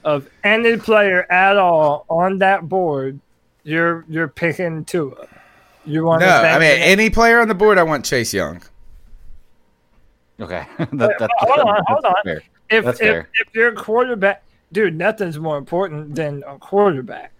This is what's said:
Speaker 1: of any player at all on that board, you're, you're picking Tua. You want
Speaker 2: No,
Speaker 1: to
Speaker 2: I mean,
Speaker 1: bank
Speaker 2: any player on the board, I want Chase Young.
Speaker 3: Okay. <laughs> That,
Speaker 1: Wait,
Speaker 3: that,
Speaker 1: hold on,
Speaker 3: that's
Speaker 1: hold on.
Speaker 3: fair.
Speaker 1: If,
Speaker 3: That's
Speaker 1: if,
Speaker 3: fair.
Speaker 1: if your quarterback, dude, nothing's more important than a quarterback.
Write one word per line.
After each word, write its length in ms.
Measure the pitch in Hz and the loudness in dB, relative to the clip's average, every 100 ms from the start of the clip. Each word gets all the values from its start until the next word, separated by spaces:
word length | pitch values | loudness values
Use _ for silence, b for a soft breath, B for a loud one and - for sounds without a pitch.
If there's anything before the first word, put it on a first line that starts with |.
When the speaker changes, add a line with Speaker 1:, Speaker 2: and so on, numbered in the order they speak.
Speaker 1:
of 240 | 156 147 135 _ | -2 -4 -6 _
any 340 | 208 220 233 226 | 0 2 2 0
player 540 | 220 220 202 180 175 | 2 2 4 0 0
at 260 | 180 190 202 | 2 4 4
all 500 | 180 165 151 147 - | 4 4 2 0 -4
on 300 | 165 180 190 | -2 -2 0
that 300 | 190 196 165 | 0 0 -2
board, 520 | 190 175 139 135 139 _ _ _ _ | -2 -2 -4 -6 -10 _ _ _ _
you're, 420 | 151 160 170 165 160 | -6 -2 -2 -2 -8
you're 180 | 160 160 | -6 -6
picking 580 | - 170 151 175 160 | -4 -4 -4 -6 -6
Tua. 440 | - 180 139 - - - _ _ _ _ | -6 -6 -6 -10 -20 -20 _ _ _ _
You 200 | - 151 | -8 -2
want 180 | 165 165 | 0 2
Speaker 2:
No, 40 | 185 | 4
Speaker 1:
to 60 | |
Speaker 2:
I 200 | 156 135 | 4 4
mean, 60 | 147 | 4
Speaker 1:
bank 200 | 160 135 | 4 4
Speaker 2:
any 260 | 143 196 220 | 4 4 2
player 280 | 220 233 233 | 4 4 4
on 60 | 226 | 2
the 80 | |
board, 240 | 196 214 196 | 2 4 4
I 60 | |
want 200 | 160 147 | 2 -2
Chase 300 | - 131 113 | -2 -2 -2
Young. 280 | 98 78 87 - - - - - - - - - _ _ _ _ _ _ _ _ _ | -4 -4 -8 -20 -20 -20 -20 -20 -20 -20 -20 -20 _ _ _ _ _ _ _ _ _
Speaker 3:
Okay. 260 | 92 87 - | -10 -10 -12
<laughs> 60 | - | -10
That, 140 | 165 | -8
Speaker 1:
Wait, 260 | 143 160 202 | -2 0 0
Speaker 3:
that, 120 | 110 - | -2 0
Speaker 1:
hold 220 | 208 285 | 2 2
on, 140 | 247 | 2
Speaker 3:
that's 140 | 208 180 | 0 0
Speaker 1:
hold 160 | 277 | 0
on. 100 | 254 185 | 0 -2
Speaker 3:
fair. 180 | 196 78 _ _ _ | -4 -10 _ _ _
Speaker 1:
If, 140 | 220 | 0
Speaker 3:
That's 160 | 214 - | 0 0
Speaker 1:
if, 60 | 214 | 0
Speaker 3:
fair. 220 | 165 160 | 0 -4
Speaker 1:
if 200 | 220 220 | -6 -4
your 180 | 226 233 | 0 0
quarterback, 720 | 214 - 226 254 233 196 196 _ _ _ | -2 -4 -2 0 0 -2 -2 _ _ _
dude, 240 | 180 202 160 | -2 -2 0
nothing's 420 | 190 220 185 151 | -4 -2 -6 -6
more 180 | 160 147 | -6 -6
important 560 | 131 170 190 151 151 | -4 -4 -4 -8 -10
than 280 | 147 151 143 143 | -8 -6 -8 -14
a 120 | 139 | -20
quarterback. 720 | - 196 202 139 127 - - - | -4 2 2 0 -8 -16 -18 -20